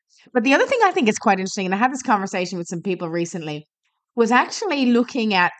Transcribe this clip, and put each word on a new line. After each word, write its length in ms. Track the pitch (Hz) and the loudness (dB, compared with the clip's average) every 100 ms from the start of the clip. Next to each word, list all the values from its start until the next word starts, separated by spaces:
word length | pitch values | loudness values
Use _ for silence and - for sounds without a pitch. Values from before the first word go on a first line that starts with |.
| _ _ _ | _ _ _
But 100 | 247 | -2
the 100 | 240 | 2
other 120 | 294 508 | 2 2
thing 140 | 523 | 2
I 80 | 403 | 2
think 160 | 370 220 | 4 0
is 100 | 208 | 2
quite 220 | 226 190 | 0 0
interesting, 260 | 190 - 185 | -2 -4 -2
and 80 | |
I 40 | 196 | 0
had 160 | 254 | 0
this 100 | 269 | -2
conversation 540 | 262 208 196 190 180 185 | -2 -2 -2 -4 -4 -6
with 100 | 170 | -8
some 140 | 170 | -8
people 260 | 202 180 170 | -6 -6 -4
recently, 580 | 170 170 180 151 151 - _ _ _ _ 240 | -4 -4 -6 -8 -10 -12 _ _ _ _ 0
was 140 | 226 | 4
actually 560 | 247 339 - 415 294 247 | 4 2 -2 -2 0 4
looking 460 | 240 240 240 220 | 2 2 -2 0
at 200 | 190 175 | 2 2